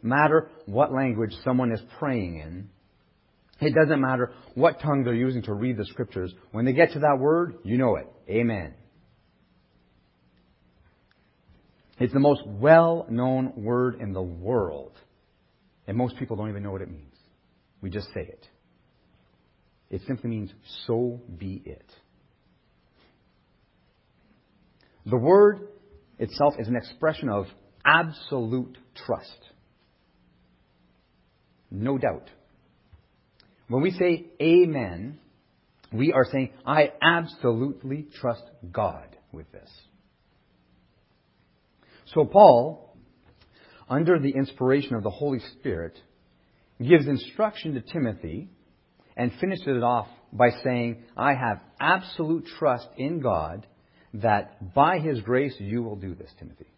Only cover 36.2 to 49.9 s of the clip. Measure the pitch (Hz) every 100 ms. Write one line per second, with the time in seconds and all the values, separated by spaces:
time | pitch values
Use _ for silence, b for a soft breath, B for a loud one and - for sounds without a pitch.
36.2 | 123 135 131 - - 151 147 - 156 170
37.2 | 165 - 127 113 135 135 135 143 147 -
38.2 | 131 113 - - 90 87 101 76 - -
39.2 | _ 78 78 50 - - _ _ _ _
40.2 | _ _ _ _ _ _ _ _ _ _
41.2 | _ _ _ _ _ _ b b b -
42.2 | 147 196 202 123 135 165 - - _ _
43.2 | _ _ _ b b b b 131 160 180
44.2 | 139 135 135 - 127 139 139 120 104 95
45.2 | 147 131 - - - 87 82 - _ _
46.2 | _ _ _ _ _ _ 123 170 143 135
47.2 | - - 214 208 165 135 - 170 127 98
48.2 | 85 85 160 _ _ _ _ _ b b
49.2 | 123 - 185 185 180 127 120